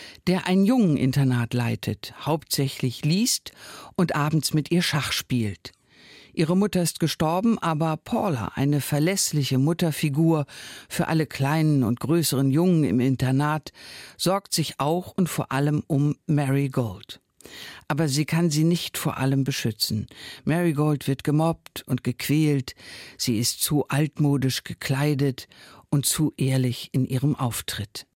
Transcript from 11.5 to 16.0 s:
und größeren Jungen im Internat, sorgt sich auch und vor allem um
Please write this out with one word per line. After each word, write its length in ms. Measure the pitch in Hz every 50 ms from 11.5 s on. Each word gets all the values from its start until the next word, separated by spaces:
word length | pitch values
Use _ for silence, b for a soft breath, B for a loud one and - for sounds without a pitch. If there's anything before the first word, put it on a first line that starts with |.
| 156 160 156 156 147 139 120
und 160 | - 120 -
größeren 520 | - 117 165 170 151 - 135 127 139 135
Jungen 320 | 131 156 175 185 175 156 143
im 160 | 90 98 127
Internat, 720 | 120 135 131 - 131 127 131 139 147 151 156 147 - - - B B B B B B B B
sorgt 360 | B - 170 190 196 - - -
sich 260 | - 147 - - -
auch 340 | 139 147 165 180 - - -
und 120 | - 175 -
vor 220 | - - 127 -
allem 320 | 131 135 147 151 147 147 -
um 280 | - 156 135